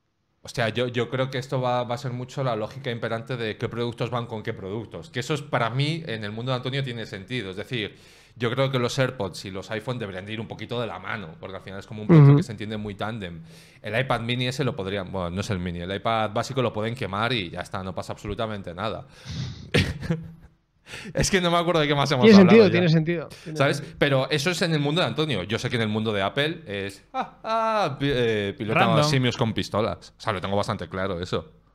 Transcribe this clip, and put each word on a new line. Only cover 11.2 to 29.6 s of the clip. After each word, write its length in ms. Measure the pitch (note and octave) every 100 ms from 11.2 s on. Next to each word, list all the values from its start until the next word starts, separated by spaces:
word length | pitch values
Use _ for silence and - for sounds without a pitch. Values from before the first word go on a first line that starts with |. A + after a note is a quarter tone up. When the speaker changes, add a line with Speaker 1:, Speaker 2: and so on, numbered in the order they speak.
| E2+ E2+
Speaker 1:
porque 160 | G2 F#2
al 60 |
final 180 | - G2
es 60 | -
como 160 | G#2+
un 60 | G#2+
producto 220 | D#3+ C#3
Speaker 2:
Ujú. 60 | C#3+
Speaker 1:
que 40 |
se 80 | F3
entiende 240 | G#2 G#2+ A2
muy 160 | G#2
tándem. 480 | G2 G#2 A2+ F2+ E2 - - - -
El 160 | G#2+ A2
iPad 200 | C3+ A#2+
mini 260 | A#2 B2 B2+
ese 180 | C3
lo 100 | B2+
podrían, 380 | - F#2+ G2+ F2+
bueno, 180 | F#2+ F2
no 100 | F2+
es 80 | -
el 80 | F#2+
mini, 220 | F2+ E2+
el 140 | F2
iPad 360 | G2 A#2 A2+ G#2+
básico 300 | A2+ A2+ C3
lo 100 | A#2
pueden 220 | G#2+ A2
quemar 380 | A#2 G2 G2 A#2
y 180 | B2 E2+
ya 100 | F2
está, 220 | - G2
no 120 | F#2
pasa 180 | F2+ G2+
absolutamente 580 | G2+ G#2+ G2+ A2+ G#2 F2+
nada. 340 | F2 G#2+ F2 - - - - - - -
<laughs> 260 | - - - - E3 - - - _ _ _ - - G#3
Es 180 | - C3+
que 120 | F#3+
no 80 | F3
me 80 | E3+
acuerdo 240 | E3+ E3
de 40 | D3
qué 60 |
más 160 | C#3+ C#3
hemos 120 | C3+
Speaker 2:
Tiene 140 | A3 G3+
Speaker 1:
hablado 80 | F3+
Speaker 2:
sentido, 160 | A3+ G3+
Speaker 1:
ya. 60 |
Speaker 2:
tiene 160 | E3+ F3+
sentido, 400 | D#3+ D#3 E3+ C#3+ -
tiene 140 | E3+ D#3
Speaker 1:
¿Sabes? 180 | C#3+ C#3
Speaker 2:
sentido. 200 | - -
Speaker 1:
Pero 320 | D3 C3 C3
eso 180 | D3+ E3
es 120 | E3+
en 100 | F3
el 80 | D#3
mundo 220 | C#3+ D#3+
de 40 | C#3+
Antonio. 360 | A2 D#3 G#2
Yo 160 | F2+ A2
sé 100 | A#2+
que 80 | A#2
en 60 |
el 60 | A2
mundo 260 | G#2+ A2
de 80 | G2+
Apple 400 | G2 C#3 D3+ F3 D#3
es, 380 | G2+ G2 - -
ah, 260 | C4 - -
ah, 520 | - A3+ A3 A3 F3 C3+
pi-, 80 | C#3
eh, 440 | B2+ A#2 G#2+ G2+ G2
pilota 240 | A2 C3+
Speaker 3:
Random. 240 | A#2 D3
Speaker 1:
simios 320 | D3 C3+ B2 -
con 160 | A#2
pistolas. 640 | G2+